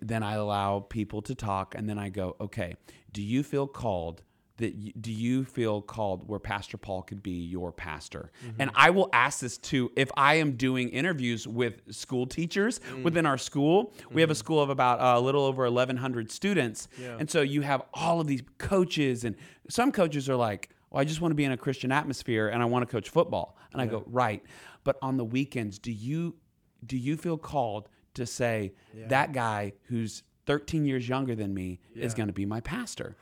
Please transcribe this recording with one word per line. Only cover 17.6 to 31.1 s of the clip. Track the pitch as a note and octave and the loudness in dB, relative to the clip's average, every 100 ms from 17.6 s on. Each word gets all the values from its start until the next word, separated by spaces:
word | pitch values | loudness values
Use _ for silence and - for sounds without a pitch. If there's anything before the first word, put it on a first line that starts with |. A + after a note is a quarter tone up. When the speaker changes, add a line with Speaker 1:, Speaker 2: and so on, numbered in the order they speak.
Speaker 1:
have | C#3+ C3+ - | 0 -2 -2
all | - E3 E3+ | -2 2 2
of | D#3 | 2
these | C3+ - - | -2 -4 -8
coaches, | - G3 F3+ - C#3 A#2 | 0 2 4 2 0 0
and | A2+ G2 - - - | -2 -6 -12 -20 -6
some | - B3+ | 2 2
coaches | - E3+ D3 C3 | 4 2 2 0
are | B2+ | 2
like, | A#2 G2 - _ _ | 2 0 -8 _ _
"Well, | C#3 | 0
I | |
just | D3 D#3 | 0 0
wanna | E3+ D3+ | 0 2
be | C#3+ | 2
in | |
a | B2 | 0
Christian | - C3 B2+ | -2 -2 0
atmosphere | C#3 D3+ B2+ - A2 G#2+ | 0 0 -4 0 0 2
and | A#2 | 2
I | A#2+ | 2
wanna | B2 A#2+ | 2 0
coach | A2+ - | -4 -2
football." | D#3+ - G2 - - - | 2 2 0 -6 -10 -10
And | C#3+ | -4
I | A#2+ | -2
Speaker 2:
Yeah. | |
Speaker 1:
go, | G#2+ - | -4 -4
"Right. | B2 A#2+ G2+ - - - - | 0 0 -2 -10 -20 -20 -6
But | - - | -2 0
on | C3 C3+ | 0 0
the | A2+ | 0
weekends, | B2+ C#3 B2+ G#2+ G2+ | -2 -2 -4 -6 -6
do | A#2+ | -8
you, | G#2+ A#2 D#3+ E3+ - _ _ _ _ | -6 -4 -2 -4 -6 _ _ _ _
do | A#2 C3 | -6 -4
you | B2+ D#3 | -2 -2
feel | F3 D#3+ | -2 -4
called | - C#3+ A#2 G#2 G#2 _ _ - | -4 -2 -2 -4 -10 _ _ -8
to | A#2+ | -6
say, | - A#2+ A2 G2 - _ A2 | -2 0 0 -4 -8 _ -12
Speaker 2:
Yeah. | A#2 | 0
Speaker 1:
that | C3 D#3 | 2 2
guy | C3+ A2+ G#2+ G2+ - | 0 0 0 -4 -8
who's | - A#2 A2 - _ _ - | -6 -4 -4 -6 _ _ -2
thirteen | D3 D3 D#3+ C#3+ | -2 0 0 2
years | C3 | 0
younger | A#2 | 0